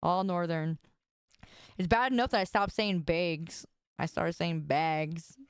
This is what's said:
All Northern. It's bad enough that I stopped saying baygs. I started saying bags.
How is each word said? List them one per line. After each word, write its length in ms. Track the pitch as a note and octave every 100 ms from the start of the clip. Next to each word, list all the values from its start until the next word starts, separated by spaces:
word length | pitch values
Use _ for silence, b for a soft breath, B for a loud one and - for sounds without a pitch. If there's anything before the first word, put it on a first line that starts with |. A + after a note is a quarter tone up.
All 220 | E3 F3+
Northern. 540 | F#3+ F3 F3 E3 D#3 D#3+ _ _ _ _ _ _ B B B B
It's 100 | F#3
bad 240 | A3+ B3+
enough 200 | B3+ B3+
that 100 | A3+
I 20 | F#3
stopped 280 | G#3+ G3+
saying 300 | - G#3+ F#3
baygs. 600 | D3+ E3 F3 D#3+ E3 - - _ _ -
I 60 | E3
started 280 | - E3+
saying 280 | E3+ E3+ E3
bags. 760 | D3 C#3+ D#3+ D#3 D#3 E3 - - C4+